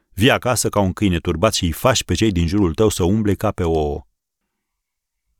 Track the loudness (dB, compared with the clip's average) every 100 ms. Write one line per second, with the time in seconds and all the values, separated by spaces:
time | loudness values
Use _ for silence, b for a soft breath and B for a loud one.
0 | b 0 2 2 0 -2 -2 0 -2 0
1 | 0 0 -2 0 0 0 -2 0 0 0
2 | -2 0 0 2 0 2 0 2 0 2
3 | 0 2 0 -2 -2 -2 -2 0 -2 -6
4 | -12 _ _ _ _ _ _ _ _ _
5 | _ _ _ _